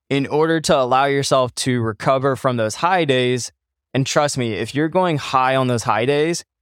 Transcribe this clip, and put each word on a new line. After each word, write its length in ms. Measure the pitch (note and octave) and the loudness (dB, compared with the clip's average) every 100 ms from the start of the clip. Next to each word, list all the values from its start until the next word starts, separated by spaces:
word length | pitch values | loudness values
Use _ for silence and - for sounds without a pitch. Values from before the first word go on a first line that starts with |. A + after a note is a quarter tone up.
| - | -4
in 160 | C#3 C3 | -4 0
order 340 | D3 D#3+ E3 | 0 2 0
to 160 | D#3 D3+ | 2 2
allow 300 | B2 C3 C#3+ | 2 2 2
yourself 480 | C#3 C3+ C3+ B2+ | 0 0 0 0
to 260 | - - B2 | -2 -2 -2
recover 560 | A2+ G#2 - C3+ C#3 C3 | -2 -2 0 0 0 0
from 220 | C3+ A#2+ | -2 0
those 180 | A2 - | -2 -2
high 280 | E3+ F#3 | 0 2
days. 460 | D#3 B2+ B2 B2 - - _ _ _ | 2 2 2 -2 -6 -14 _ _ _
And 120 | B2+ C3+ | -4 0
trust 300 | D#3+ D3 - | 0 0 0
me, 160 | A#2+ | -4
if 220 | G2 G#2+ | -4 -4
you're 140 | C3 D#3+ | -2 -2
going 280 | E3 F3+ D3 | 0 0 -2
high 400 | - C3 C3 C3+ | -2 0 2 2
on 120 | B2+ | 0
those 160 | A#2+ | 0
high 200 | B2 G#2+ | 0 0
days, 400 | B2 D3 D#3 E3+ - _ | 2 2 0 -2 -8 _